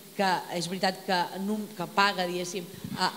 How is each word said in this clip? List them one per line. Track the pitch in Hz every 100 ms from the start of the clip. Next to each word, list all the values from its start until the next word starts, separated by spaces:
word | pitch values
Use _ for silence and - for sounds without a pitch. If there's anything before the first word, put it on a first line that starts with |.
| - -
que | 196 170 - 175
és | 165
veritat | 190 190 185 -
que | 185 170 185 196
nu-, | 214 208 -
que | 165 -
paga, | 196 185 180
diguéssim, | 180 175 196 175 - - -
a, | 185